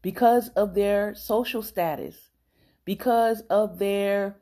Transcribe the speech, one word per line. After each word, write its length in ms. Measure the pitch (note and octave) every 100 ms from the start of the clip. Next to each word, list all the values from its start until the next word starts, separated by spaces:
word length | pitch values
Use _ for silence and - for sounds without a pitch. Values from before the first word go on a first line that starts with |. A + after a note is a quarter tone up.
because 480 | F#3 - A#3+ A#3+ A#3+
of 240 | - G#3
their 400 | F#3 G3+ G3+ G#3
social 480 | G#3 - A3 B3 A#3
status, 640 | G#3+ - E3+ D3 D2 - _ _ _ _ _ _
because 560 | - G3 B3+ A#3 A3+ A3+ A3
of 300 | G3+ G#3+ F3
their 580 | G3+ G3+ G3+ G3+ G3+ G3+